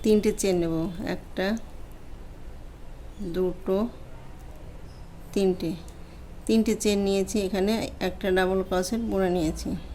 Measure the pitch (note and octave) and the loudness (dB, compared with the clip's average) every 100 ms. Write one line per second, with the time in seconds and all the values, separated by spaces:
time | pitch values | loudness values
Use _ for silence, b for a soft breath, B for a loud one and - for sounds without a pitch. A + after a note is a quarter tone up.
0 | A3 G#3+ G#3 G#3 G3 F3+ E3 E3 E3 E3+ | 6 6 6 2 2 2 2 0 -2 -2
1 | - F3+ - - F#3+ A3+ - - - - | -4 -4 -6 -2 0 -2 -6 -12 -12 -12
2 | - - - - - - - - - - | -12 -12 -12 -12 -12 -12 -12 -12 -12 -12
3 | - - F#3+ E3+ F#3 F3 - F#3+ A#3 - | -12 -8 -4 0 0 0 0 2 0 -4
4 | - - - - - - - - - - | -14 -12 -12 -12 -12 -12 -12 -12 -14 -14
5 | - - - G3+ F#3+ F3+ E3 D#3+ - B | -14 -14 -2 4 4 4 -2 -4 -8 B
6 | B B - - - A3 A3 G#3+ G#3+ G3+ | B B -14 -6 4 6 6 4 4 4
7 | G3 G3 F#3+ G#3+ F#3+ G3 G3 A3 - - | 4 4 2 2 2 2 2 2 -2 -2
8 | F#3 F#3 G3 F#3 F#3 F#3+ F#3+ F#3 F3+ A3+ | -2 0 2 4 4 2 2 2 2 0
9 | A3+ G3 F#3 F3+ D#3 - - E3+ - | 0 2 4 4 2 0 -4 -4 -6